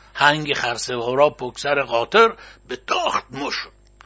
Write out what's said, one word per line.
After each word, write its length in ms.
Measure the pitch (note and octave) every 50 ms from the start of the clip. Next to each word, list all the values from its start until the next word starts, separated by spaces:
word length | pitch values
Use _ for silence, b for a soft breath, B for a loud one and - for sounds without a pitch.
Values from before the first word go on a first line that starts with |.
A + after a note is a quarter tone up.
| b b b
هنگ 400 | - C#3 D3 D3 D#3 D3+ C#3+ C3+
خرسوارا 760 | B2 - A#2+ A#2+ A2+ - - B2+ A#2+ A#2 A#2+ B2+ C3+ D3 D3+
پکسر 520 | - - C3 A#2+ - - - C#3+ C#3+ C#3+ C3+
قاطر 540 | B2 - A#2 A#2 - - G#3+ A3+ A3+ A3+ B B B B B B -
به 80 | -
تاخت 480 | - _ - - F4+ E4+ - - - - _
مشو. 400 | - - - - - - - - _ _ _ _ _ b b